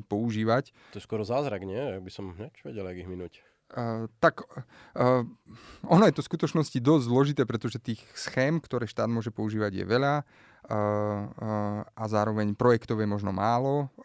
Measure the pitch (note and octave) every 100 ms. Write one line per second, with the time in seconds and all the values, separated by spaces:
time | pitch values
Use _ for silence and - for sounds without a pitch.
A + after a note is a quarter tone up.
0 | - G#2 A#2 G#2+ A2 B2 - _ - G2+
1 | - A2 G#2 B2+ D3 G2+ F#2+ G#2 C#3 F#2+
2 | F#2 - G2 F2 A#2 _ C#3+ A2+ F#2 F2+
3 | F2+ F2+ F2 - _ _ _ B2 A#2 A2+
4 | A2+ - E3 - - - - - - -
5 | B2+ B2+ A#2 - - - - - - E3+
6 | G#3 D3 - E3 D#3 E3 D3 C3 A#2+ D#3+
7 | A#2+ B2 C#3+ C#3+ A#2 A2+ A#2+ A#2 - A2
8 | - - - - C3+ E3 - B2 A2+ -
9 | A2+ A#2 A2 - G#2+ G#2+ G#2 F#2+ F#2 A#2+
10 | C#3 D3 - _ - _ - G#2+ G#2 G#2
11 | G#2 G#2 G#2 - A2 G#2+ G#2 G#2 - -
12 | A2 G#2+ G#2+ G#2+ G#2 G#2 B2 A#2 - A2
13 | G#2 G2+ G2 F#2+ G#2+ A#2+ C3+ C#3+ C#3 -